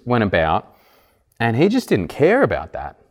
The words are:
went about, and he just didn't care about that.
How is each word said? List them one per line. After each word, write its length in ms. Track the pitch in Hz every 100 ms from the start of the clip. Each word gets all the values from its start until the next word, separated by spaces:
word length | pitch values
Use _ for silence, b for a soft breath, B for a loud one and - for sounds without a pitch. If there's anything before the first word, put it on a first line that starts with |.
| 120
went 180 | 120
about, 540 | 104 90 80 90 - b b b b b _ -
and 160 | 117 113
he 100 | 185
just 220 | 254 -
didn't 180 | 131 82
care 360 | - 151 247
about 280 | 170 80 82
that. 300 | - 71 - _